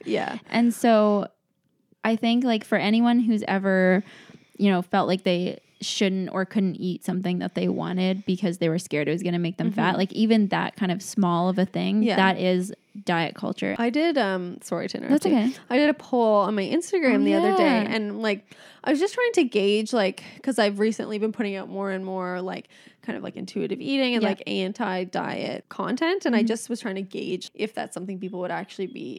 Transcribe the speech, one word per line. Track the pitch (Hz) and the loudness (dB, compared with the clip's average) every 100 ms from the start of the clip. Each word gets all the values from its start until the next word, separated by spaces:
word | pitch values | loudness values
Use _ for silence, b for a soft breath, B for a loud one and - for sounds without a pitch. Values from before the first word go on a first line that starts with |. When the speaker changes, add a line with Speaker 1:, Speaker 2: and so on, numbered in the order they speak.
Speaker 1:
Yeah. | - 214 - - - | -4 -4 -4 -8 -4
Speaker 2:
And | 226 240 | 2 2
so | 226 240 220 214 202 185 _ _ _ _ _ _ _ | 4 4 6 4 2 -2 _ _ _ _ _ _ _
I | 220 | -2
think, | 226 233 240 | 0 2 2
like, | 254 220 | 2 -2
for | - 202 | 0 0
anyone | 185 226 240 240 | 2 4 4 4
who's | 233 214 - | 4 0 0
ever, | 196 196 190 185 185 - B B B B B | 0 2 4 6 4 0 B B B B B
you | 202 | 2
know, | 180 | 4
felt | 180 202 131 | 2 0 2
like | 185 | 0
they | 185 175 180 - _ - | 0 0 -2 -6 _ -12
shouldn't | - - 196 190 185 | -6 0 0 0 -2
or | 190 | -4
couldn't | 185 214 190 - | -2 0 0 0
eat | 180 175 | -4 -4
something | - 180 180 180 | -4 -4 -2 -2
that | 180 | -2
they | - 180 | -2 -2
wanted | 185 165 185 185 190 190 | -2 -2 -2 0 -2 -2
because | 180 170 175 | -2 -2 0
they | 165 | 0
were | 170 | 0
scared | - 147 143 | -2 -2 -2
it | |
was | 165 | -2
gonna | 175 175 | -2 -2
make | 170 185 | -2 -2
them | 175 | -2
fat, | 196 170 | 0 0
Speaker 1:
Mm-hmm. | 185 | 2
Speaker 2:
like, | 190 | -2
even | - 220 220 202 | 0 2 4 4
that | 165 175 - | 0 -2 -2
kind | 185 | -2
of | 185 | -2
small | - - 180 170 185 | -4 0 2 2 2
of | 185 | 2
a | |
thing, | 190 170 185 208 | 0 0 0 2
Speaker 1:
Yeah. | 220 180 | 2 4
Speaker 2:
that | 190 - | 4 4
is | 185 185 190 - _ 202 | 2 2 0 -8 _ -10
diet | 196 170 165 - | -2 0 0 -4
culture. | - 196 196 208 | -8 -4 -4 -2
Speaker 1:
I | 233 | 0
did, | 269 330 285 | 2 2 2
um, | 196 185 180 - | 0 0 -6 -10
sorry | - 170 185 | -8 -6 -6
to | - | -6
interrupt | - 294 | 0 2
Speaker 2:
That's | 370 | 4
Speaker 1:
you. | 269 | 4
Speaker 2:
okay. | 226 - - | 2 -2 -2
Speaker 1:
I | 254 | 2
did | 294 | 4
a | |
poll | 294 - 254 220 208 | 2 0 2 4 4
on | 196 208 | 4 0
my | |
Instagram | 190 330 - 370 277 262 | 0 -2 0 0 2 4
Speaker 2:
Oh, | |
Speaker 1:
the | 285 | 4
other | 302 359 381 | 4 4 4
day, | 330 233 | 4 2
Speaker 2:
yeah. | 214 | 2
Speaker 1:
and, | 220 208 202 | -2 -4 -2
like, | 220 202 - B B B | -2 -2 -6 B B B
I | - | -2
was | 294 | 0
just | 392 | 0
trying | - 480 | 0 0
to | 415 | 2
gauge, | 254 208 196 214 214 | 2 2 2 2 2
like, | 240 190 - - B | 0 0 -2 -12 B
'cause | - 233 | -4 2
I've | 208 202 | 2 2
recently | 214 220 226 214 | 0 0 -4 -4
been | 220 | -4
putting | 208 208 | -2 -4
out | 196 - | -4 -8
more | 190 196 | -6 -4
and | 190 | -6
more, | 190 190 180 180 | -6 -6 -6 -6
like, | 185 180 - B B B | -6 -8 -12 B B B
kind | - - | -12 -10
of, | |
like, | - - | -10 -12
intuitive | 190 202 165 254 | -10 -6 -4 -6
eating | 269 277 254 | -4 -2 0
and, | 240 | 0
Speaker 2:
Yeah. | 214 | 0
Speaker 1:
like, | - - | -2 -6
anti-diet | 202 185 208 208 185 185 185 175 - 131 - - | -4 -4 -4 -4 -4 -4 -6 -6 -6 -6 -8 -12
content, | - 180 254 330 381 311 | -8 -6 -2 -2 -2 0
and | |
I | 220 | 2
Speaker 2:
Mm-hmm. | 220 | 2
Speaker 1:
just | 226 - | -2 -6
was | 240 | -8
trying | 214 190 | -8 -8
to | |
gauge | 190 - - 175 - | -8 -8 -8 -8 -10
if | - 208 | -8 -8
that's | - 214 | -8 -10
something | - 185 185 | -10 -10 -10
people | 185 180 | -8 -8
would | 180 | -6
actually | 170 190 - 185 | -6 -8 -8 -10
be | - 160 | -8 -12